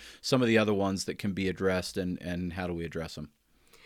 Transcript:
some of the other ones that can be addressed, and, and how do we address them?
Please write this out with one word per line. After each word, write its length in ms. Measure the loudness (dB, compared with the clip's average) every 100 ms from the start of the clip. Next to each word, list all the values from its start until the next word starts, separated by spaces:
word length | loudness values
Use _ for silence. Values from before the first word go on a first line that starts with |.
| -8 -12
some 200 | 0 2
of 60 | 6
the 100 | 6
other 160 | 6
ones 320 | 4 2 0 -4
that 140 | -4
can 140 | -4
be 160 | 0 -2
addressed, 460 | 2 2 2 -2 -4
and, 240 | -4 -4
and 340 | -4 -4 -4
how 120 | -4 -4
do 80 |
we 100 | -4
address 300 | -6 -6 -8
them? 160 | -10 -14 _ _ _ _ -20